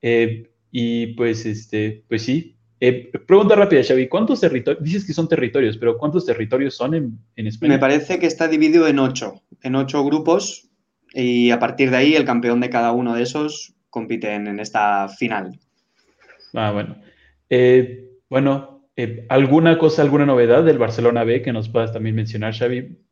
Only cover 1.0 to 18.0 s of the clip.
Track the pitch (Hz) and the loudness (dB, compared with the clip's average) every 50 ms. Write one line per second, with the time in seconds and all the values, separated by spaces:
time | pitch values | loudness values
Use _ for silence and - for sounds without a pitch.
1 | 117 113 113 117 123 117 110 110 110 113 107 107 110 _ - 107 107 110 107 110 | -6 -6 -4 -4 -2 -2 -2 -4 -6 -8 -8 -8 -10 _ -6 -4 -4 -4 -6 -10
2 | _ _ - 110 110 - 127 160 165 - _ _ _ _ _ _ - 123 - - | _ _ -6 -6 -4 -2 -4 -4 -4 -8 _ _ _ _ _ _ 0 0 0 0
3 | - - - - _ _ 180 196 208 196 220 202 202 190 170 139 120 - 143 131 | -6 -12 -14 -14 _ _ 4 6 6 6 6 4 6 4 4 4 4 4 2 0
4 | 127 127 - 185 226 220 277 226 - 165 135 127 120 - 143 - 147 151 170 208 | 0 0 -2 -2 0 0 0 0 0 0 0 0 -2 -2 -4 -2 -4 -4 -4 -4
5 | 196 190 151 - 165 160 165 143 127 117 - 139 135 113 110 110 117 117 117 117 | -6 -6 -4 -4 -2 -2 0 -2 -2 -2 0 0 0 0 -2 -2 -2 -2 -2 0
6 | 143 151 151 185 180 - 117 - 110 107 - 131 139 139 - - 120 131 160 165 | -4 -2 -2 -2 -2 -2 -4 -4 -4 -4 -2 -2 -2 -2 -4 -6 -6 -4 -2 -4
7 | 147 120 110 113 _ _ _ - 113 107 107 110 - 151 143 135 139 135 143 147 | -4 -6 -10 -12 _ _ _ -8 -8 -8 -8 -4 0 2 2 4 4 2 2 0
8 | 143 - 185 180 180 165 156 - 165 160 160 151 151 156 156 170 165 156 139 139 | 0 -2 -4 0 0 -2 0 0 -2 0 2 2 2 4 4 4 4 4 2 2
9 | 135 131 135 131 - 101 98 - _ _ - _ _ 131 131 135 135 135 - 147 | 0 0 -2 -4 -10 -10 -12 -14 _ _ -20 _ _ -4 -2 -2 -2 -2 -2 -2
10 | 143 143 147 156 156 165 165 196 202 196 - - _ _ _ _ _ _ _ _ | 0 0 0 0 0 2 0 0 0 -4 -12 -14 _ _ _ _ _ _ _ _
11 | _ _ _ 131 127 123 123 120 120 120 120 120 117 113 117 - 135 131 127 127 | _ _ _ -4 -2 0 2 2 4 2 2 2 0 -4 0 0 0 2 2 2
12 | 135 147 156 156 131 135 127 120 120 120 120 120 123 120 123 123 117 117 117 120 | 4 4 4 2 2 2 0 -2 0 0 0 0 -2 -2 -2 -2 0 0 -2 -2
13 | 123 120 120 117 120 120 - 147 151 151 151 - - - _ _ _ _ - 117 | -2 -4 -2 -4 -4 -4 -4 -6 -6 -6 -6 -10 -16 -18 _ _ _ _ -12 -12
14 | 113 113 117 110 - 107 104 104 104 104 101 101 107 107 - 113 104 104 101 101 | -8 -8 -8 -6 -6 -6 -6 -6 -8 -8 -8 -10 -10 -6 -2 -2 0 0 0 -2
15 | 98 98 98 - - 117 113 104 95 90 - - _ _ _ _ _ _ _ _ | -2 -6 -8 -8 -6 -6 -6 -6 -8 -10 -14 -18 _ _ _ _ _ _ _ _
16 | _ _ _ _ _ _ - _ _ _ _ - 110 107 104 101 104 - - - | _ _ _ _ _ _ -20 _ _ _ _ -4 -4 -2 -2 -4 -8 -8 -12 -18
17 | _ _ _ _ _ _ _ _ _ _ 127 123 123 123 127 131 127 127 - - | _ _ _ _ _ _ _ _ _ _ 2 4 4 6 6 6 4 2 -4 -16